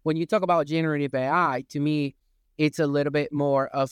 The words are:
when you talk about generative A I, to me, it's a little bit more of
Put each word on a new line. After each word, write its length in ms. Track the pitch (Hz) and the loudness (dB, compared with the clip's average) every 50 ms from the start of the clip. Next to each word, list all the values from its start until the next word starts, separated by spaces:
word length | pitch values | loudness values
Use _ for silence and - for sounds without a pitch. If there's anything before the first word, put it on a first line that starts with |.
| _ | _
when 120 | 160 156 | -2 -2
you 100 | 160 170 | -2 0
talk 160 | - 220 208 | 0 0 0
about 240 | 185 180 175 165 147 | 2 2 2 2 2
generative 480 | 143 156 165 165 160 151 143 143 135 139 | 0 0 0 0 0 0 -2 -2 -2 -2
A 140 | 131 127 135 | -2 0 0
I, 360 | 156 175 175 151 131 123 139 _ | 2 2 2 2 0 -4 -6 _
to 120 | - 147 | -4 -2
me, 340 | 143 151 151 151 143 139 - _ _ _ _ _ _ _ _ - | 0 0 0 0 -2 -4 -6 _ _ _ _ _ _ _ _ 0
it's 200 | 156 151 - - | 0 0 2 0
a 80 | 156 | -2
little 240 | 143 143 143 143 147 | 0 2 0 0 2
bit 220 | 139 151 147 - | 0 0 -2 0
more 360 | - 143 143 143 139 135 135 - | -2 -2 0 2 2 2 0 0
of 220 | - 139 135 131 | -2 -2 -2 -2